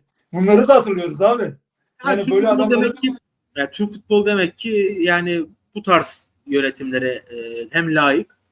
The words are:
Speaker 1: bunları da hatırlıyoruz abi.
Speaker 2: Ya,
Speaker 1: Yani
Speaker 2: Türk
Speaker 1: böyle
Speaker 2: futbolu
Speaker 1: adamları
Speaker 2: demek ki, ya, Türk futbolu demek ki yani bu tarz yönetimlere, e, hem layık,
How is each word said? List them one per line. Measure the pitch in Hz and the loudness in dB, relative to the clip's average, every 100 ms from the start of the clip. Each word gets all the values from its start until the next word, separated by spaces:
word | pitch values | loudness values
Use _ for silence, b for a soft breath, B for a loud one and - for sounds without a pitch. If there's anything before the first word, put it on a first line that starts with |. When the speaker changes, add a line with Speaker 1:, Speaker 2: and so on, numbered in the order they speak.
| _ _ _ | _ _ _
Speaker 1:
bunları | 175 196 208 262 | -2 4 6 6
da | 254 | 4
hatırlıyoruz | 214 180 175 147 | 4 -2 -6 0
abi. | 202 240 | 2 2
Speaker 2:
Ya, | 170 - _ _ _ _ 269 | -4 -10 _ _ _ _ -4
Speaker 1:
Yani | 214 | -2
Speaker 2:
Türk | 190 | 0
Speaker 1:
böyle | 196 220 | 0 2
Speaker 2:
futbolu | 208 | 2
Speaker 1:
adamları | 220 240 | 2 0
Speaker 2:
demek | 240 - | 0 -2
ki, | 262 254 _ _ _ 143 | -6 -6 _ _ _ -8
ya, | 139 | -8
Türk | - 208 | -6 -6
futbolu | 202 - 208 202 | -8 0 0 2
demek | 202 175 - | 0 -2 -4
ki | 233 208 196 196 | -4 -2 0 0
yani | 175 175 175 170 160 _ _ 208 | 0 0 0 -4 -6 _ _ -8
bu | |
tarz | 202 170 - - - _ - | 2 2 2 -6 -12 _ -4
yönetimlere, | 139 135 131 135 127 127 | -2 -2 -4 -6 -4 -4
e, | 120 - 120 117 117 113 | -6 -10 -14 -12 -12 -6
hem | 165 165 156 | -4 0 2
layık, | 143 147 - _ _ | 2 2 -2 _ _